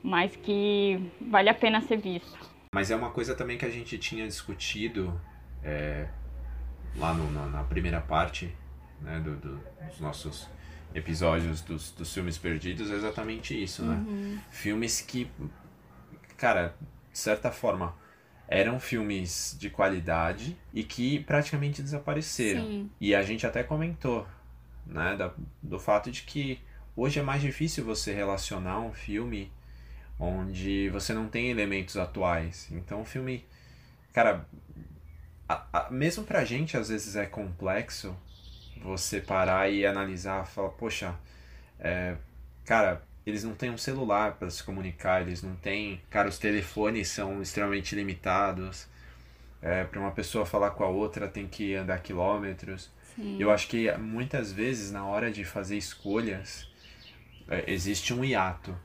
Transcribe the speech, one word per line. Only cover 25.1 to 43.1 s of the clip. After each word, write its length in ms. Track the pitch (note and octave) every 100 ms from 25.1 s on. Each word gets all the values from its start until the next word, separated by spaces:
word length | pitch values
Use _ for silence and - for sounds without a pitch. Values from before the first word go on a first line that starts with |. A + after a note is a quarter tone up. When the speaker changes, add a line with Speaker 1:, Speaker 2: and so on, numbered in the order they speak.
| G2
Speaker 2:
da, 160 | F2+ - - -
do 160 | D2+ F2+
fato 320 | - G#2+ B2
de 140 | B2
que 360 | - D3 C#3 B2+ - - - -
hoje 240 | C3 C#3+
é 40 |
mais 180 | C#3 C#3
difícil 420 | C#3+ - D#3+ D#3 A2+
você 280 | G#2+ -
relacionar 680 | G2+ G2+ F#2+ - G2 F#2 G2+
um 120 | A2+
filme 600 | - - G#2 A#2+ A2 G2 - - - - - - -
onde 680 | F2 F#2 F#2 F#2 F#2+ G2 G2
você 240 | F#2+ F#2+
não 160 | A2 A2
tem 200 | A#2 B2
elementos 460 | A#2 G2+ G2 F2+ G2
atuais. 760 | F2+ - F2+ E2+ E2 - -
Então, 300 | F2 F2 G#2
o 40 | A2
filme, 400 | C3 C3 B2 - - - - - - -
cara, 340 | - A2+ F#2 - - - - - - - - - - -
a, 180 | E2 -
a, 200 | E2+ -
mesmo 340 | B2+ D#3 F#3+ G#3+
pra 180 | F#3+
gente, 320 | A2+ B2 D#3 C3
às 140 | G#2+
vezes, 260 | A2 G#2+ G#2
é 100 | G2
complexo 880 | - G2 E2+ F#2 G2 - - G2 F2+ - - - - - -
você 400 | F#2 F#2+ - G#2
parar 480 | - F#2+ F#2 F#2 G2
e 160 | G2+ G2
analisar, 600 | G2 G2 F#2 F#2+ F#2+ F#2
falar, 240 | - F#2+
"Poxa, 460 | - A2+ - F#2 F2+ - - - - - -
é, 360 | E2 F2+ F2+ E2+ - - - - -
cara, 360 | A2+ G2 E2+ -